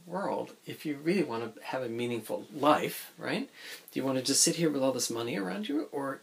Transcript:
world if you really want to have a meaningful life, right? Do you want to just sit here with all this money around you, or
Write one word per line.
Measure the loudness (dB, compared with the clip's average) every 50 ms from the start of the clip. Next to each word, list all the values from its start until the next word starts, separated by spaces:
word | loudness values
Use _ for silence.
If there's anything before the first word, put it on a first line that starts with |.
| -10
world | -6 -4 -2 0 0 0 -2 -4 -6 -10 -16 -12
if | -12 -10 -6 -4
you | -4 -4
really | 0 2 2 4 4 4
want | 2 0 -4 -4 -4 -8
to | -10 -8
have | -4 -4 -2
a | -2 -2
meaningful | -2 -2 0 0 -2 -2 -2 -4 -6 -6 -6 -8 -4
life, | 4 6 6 6 6 4 -2 -4 -6 -12 -14 -14 -8
right? | -4 -2 -2 -2 -2 -4 -10 -16 -14 -14 -14 -14 -14 -6
Do | -4 -2
you | 0
want | 2 0 0
to | 2
just | 2 4 6
sit | 6 4 4
here | 4 2 2
with | 4 4
all | 2 2
this | 2 2 -2 -2
money | -2 -2 -2 -2 -2
around | -2 -2 -2 -4 -4 -4 -2
you, | -2 -2 -2 -2
or | -4 -4 -2 -4 -6 -6